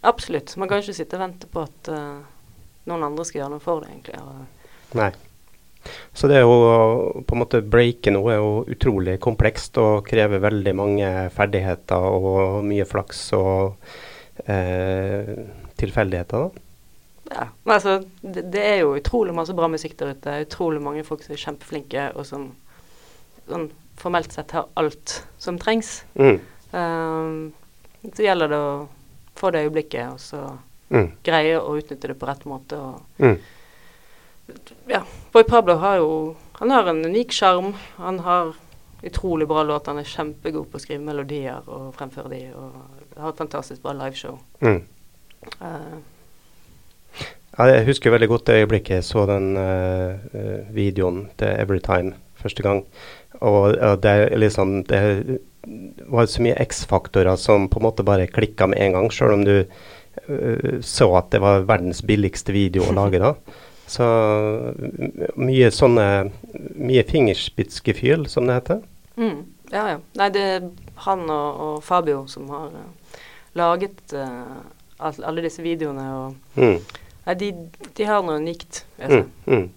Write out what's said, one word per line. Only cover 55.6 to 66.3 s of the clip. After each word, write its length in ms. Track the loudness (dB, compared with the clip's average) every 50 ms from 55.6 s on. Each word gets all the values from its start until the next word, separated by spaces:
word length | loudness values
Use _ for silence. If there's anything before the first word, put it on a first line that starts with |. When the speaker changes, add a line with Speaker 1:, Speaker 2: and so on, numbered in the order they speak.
| -18 -16 -16 -16 -16 -18 -18 -20 -10
Speaker 2:
var 180 | -2 2 2 2
så 160 | 2 2 2
mye 160 | 2 2 2 2
X-faktorer 800 | -2 -2 -4 -10 -4 0 0 0 0 2 2 4 4 4 4
som 300 | 2 4 4 4 4 6 2
på 100 | 0 2
en 60 | 2
måte 180 | 0 0 2 2
bare 220 | 4 4 4 2
klikket 420 | 0 0 0 0 0 2 0 2 2
med 120 | 2 2
en 120 | 2 2 2
gang, 180 | 2 0 0
selv 220 | 0 2 2 4 4
om 100 | 4 4
du, 140 | 4 4 4
eh, 1200 | 2 0 -6 -20 -20 -20 -20 -20 -20 -20 -20 -18 -10 -8 -6 -4 -2 -2 -2 -2 -2 -4 -4 -4
så 300 | -6 -8 2 4 4 6 6
at 120 | 4 4 4
det 100 | 2 4
var 200 | 6 6 4 4
verdens 400 | 4 2 2 2 2 -2 -4 -4
billigste 500 | 0 0 2 2 2 -2 -2 -4 -6 -2 0
video 300 | 2 2 2 2 2 2
å 120 | 2 2
lage 240 | 2 2 2 2 4
da. 140 | 2 2 0
Speaker 1:
<laughs> 60 | 0 -10 -20 -20 -20 -20 -20 -20 -20
Speaker 2:
Så 240 | -18 -14 -2 0 2 4 4 4 4 2 2 0 0 -2 -2 -4 -6 -8 -8 -8
m-, 460 | -10 -10 -8 -6 -8 -8 -6 -6 -8 -6 -4
mye 340 | -4 -2 0 6 6 6 6
sånne, 360 | 6 6 4 6 6 6 4 4 4 2 0 -2